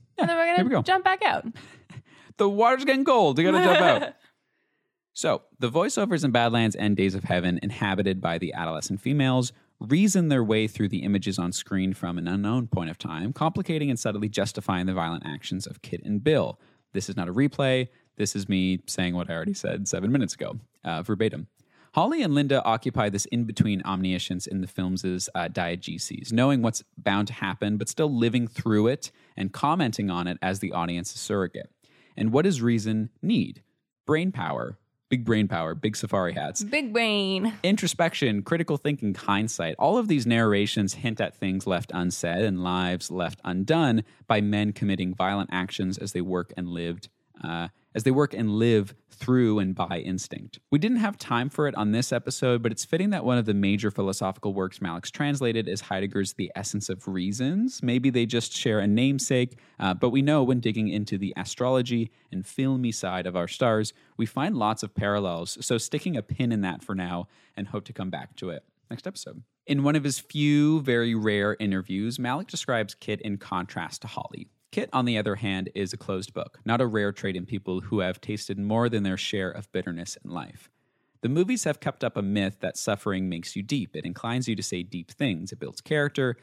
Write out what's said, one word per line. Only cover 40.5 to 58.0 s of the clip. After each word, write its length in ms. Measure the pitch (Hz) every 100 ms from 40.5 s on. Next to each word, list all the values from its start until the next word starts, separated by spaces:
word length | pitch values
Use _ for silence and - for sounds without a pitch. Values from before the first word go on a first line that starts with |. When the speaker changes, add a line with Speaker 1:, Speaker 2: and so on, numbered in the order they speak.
| 101 101 - 98 -
Speaker 1:
hint 260 | 120 110
at 140 | 101 -
things 320 | 98 95 98
left 240 | 87 -
unsaid 500 | 85 90 - 85 87
and 200 | 110 90
lives 480 | 90 90 90 90 -
left 280 | 90 85 - -
undone 580 | 90 98 160 147 110 - _ -
by 140 | 110
men 320 | 104 104 107
committing 400 | 101 104 92 90
violent 380 | 95 92 101 95
actions 460 | 92 92 - 95 95
as 140 | 95
they 80 | 90
work 300 | 90 90 85 -
and 100 | 90
lived, 400 | 87 85 85 - _ _ -
uh, 240 | - 85 85 - _
as 100 | -
they 80 | 123
work 220 | 131 147
and 160 | 101 110 107
live 400 | 117 110 98 - _
through 500 | - - 127 117 107
and 140 | 95 90
by 240 | 85 87
instinct. 600 | - 95 - - - - _
We 60 | 147
didn't 180 | 208 247
have 200 | 214 208
time 300 | - 120 139
for 200 | - 147
it 60 | -
on 180 | 104
this 180 | 110 127
episode, 500 | 120 127 - 131 120
but 120 | 117
it's 100 | 110
fitting 280 | - 165 202
that 120 | 196
one 140 | 120 123
of 80 | 107
the 80 |
major 360 | 101 98 101 107
philosophical 640 | 101 98 95 95 - 104
works 280 | 98 92 -
Malik's 280 | 92 85 -
translated 600 | - 147 143 123 113 95
is 100 | 95
Heidegger's 540 | - 95 98 101 95
The 180 | - 90
Essence 360 | 92 98 104 104
of 180 | 92 -
Reasons. 760 | 92 92 104 131 185 247 -
Maybe 280 | 127 123